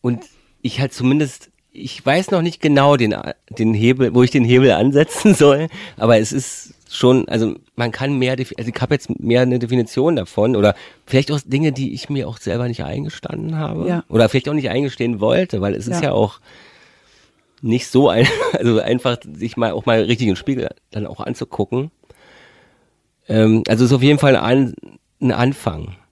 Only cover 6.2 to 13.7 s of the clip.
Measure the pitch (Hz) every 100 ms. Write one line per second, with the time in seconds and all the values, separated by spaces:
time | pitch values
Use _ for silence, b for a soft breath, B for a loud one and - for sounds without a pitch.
6.2 | 110 139 - - - _ _ - 127 131
7.2 | - 113 110 - _ - 120 107 135 139
8.2 | 127 131 131 - 113 - 127 143 - -
9.2 | 113 117 127 123 117 123 113 - 147 156
10.2 | 90 - 110 113 104 95 B B _ 131
11.2 | 143 147 - 135 156 127 135 - - 143
12.2 | 95 117 - 113 123 113 - 98 147 -
13.2 | - 160 160 160 156